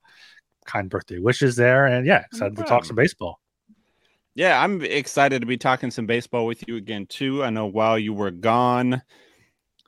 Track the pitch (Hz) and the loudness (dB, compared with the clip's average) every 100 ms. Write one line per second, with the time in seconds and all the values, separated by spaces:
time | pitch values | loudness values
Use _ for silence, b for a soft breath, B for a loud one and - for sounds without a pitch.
0 | b b b b _ _ - 107 95 95 | b b b b _ _ -8 -6 -4 -6
1 | - 90 104 123 139 120 123 131 139 123 | -8 -2 0 2 2 4 4 6 4 2
2 | 135 190 - - 101 104 - 120 - 110 | 2 2 0 -6 -6 -4 0 0 2 0
3 | 160 - 87 - _ _ _ _ _ _ | 0 -2 -12 -12 _ _ _ _ _ _
4 | _ _ _ - 180 131 165 196 123 135 | _ _ _ -2 2 4 2 0 -2 -4
5 | 135 - 139 131 117 127 135 127 127 120 | -2 2 2 2 -2 -4 -2 -2 -4 -6
6 | 110 120 - 120 113 113 - 117 104 107 | -2 -2 -2 -4 -4 -6 -10 -10 -8 -10
7 | 95 - 135 135 131 110 107 104 110 113 | -10 -6 -4 -2 -2 -2 -2 0 2 2
8 | 107 104 101 87 110 117 123 123 123 131 | -2 -4 -4 -2 0 2 4 2 0 -2
9 | b b b b b b _ _ | b b b b b b _ _